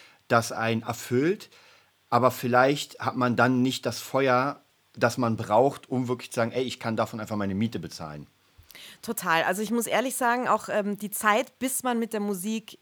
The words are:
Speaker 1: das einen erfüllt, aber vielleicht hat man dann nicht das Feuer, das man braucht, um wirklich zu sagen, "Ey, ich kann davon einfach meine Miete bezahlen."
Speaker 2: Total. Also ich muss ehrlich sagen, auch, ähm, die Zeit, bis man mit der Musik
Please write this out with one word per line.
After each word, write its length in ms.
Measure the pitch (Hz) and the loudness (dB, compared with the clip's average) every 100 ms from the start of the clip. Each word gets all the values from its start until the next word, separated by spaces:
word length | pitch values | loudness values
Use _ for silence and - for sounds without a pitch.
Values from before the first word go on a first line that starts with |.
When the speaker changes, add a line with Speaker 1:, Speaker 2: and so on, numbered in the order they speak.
| - _ _ | -20 _ _
Speaker 1:
das 220 | 117 110 | 2 2
einen 300 | - 113 113 | -2 -2 -2
erfüllt, 680 | 113 120 - 123 156 214 - - - - _ _ _ | -2 -8 -2 2 2 0 -6 -20 -20 -20 _ _ _
aber 220 | 120 123 | 2 4
vielleicht 720 | 123 127 123 135 143 - - | 2 2 4 4 2 -4 -6
hat 160 | 131 131 | -6 0
man 200 | 123 117 | 0 4
dann 260 | 123 127 | 4 4
nicht 220 | 131 123 135 | 2 0 -4
das 120 | 113 | -6
Feuer, 600 | - 135 135 123 139 - _ _ _ | -4 0 2 2 2 -4 _ _ _
das 240 | - 120 131 | 0 0 2
man 180 | 120 110 | 0 0
braucht, 520 | 107 107 139 143 - | 2 4 4 2 -4
um 160 | 127 123 | -4 -2
wirklich 220 | 123 - | -4 -4
zu 60 | 127 | -2
sagen, 160 | 113 | -2
"Ey, 100 | 120 | -2
ich 160 | 127 - | -4 -4
kann 160 | 120 110 | -4 -2
davon 220 | 110 117 | -2 -4
einfach 160 | 107 104 | -6 -4
meine 180 | 98 | -2
Miete 240 | 95 113 98 | 0 -2 -2
bezahlen." 480 | 85 - 80 76 69 _ _ _ _ - - - | -8 -10 -12 -12 -16 _ _ _ _ -20 -20 -14
Speaker 2:
Total. 400 | - 226 180 165 | -10 -6 0 2
Also 180 | 151 185 | 2 0
ich 80 | 208 | -2
muss 160 | 233 214 | -2 0
ehrlich 280 | 196 254 - | 0 0 0
sagen, 320 | 240 247 233 | 0 0 0
auch, 200 | 214 - | 0 0
ähm, 300 | 208 202 202 | -2 -2 -4
die 120 | 208 | -6
Zeit, 480 | - 214 214 269 _ | -2 2 2 0 _
bis 240 | 262 - | -4 -2
man 160 | 254 233 | -2 -2
mit 140 | 226 | -2
der 80 | 214 | -4
Musik 580 | 202 190 196 220 220 - | -4 -4 -4 -6 -8 -18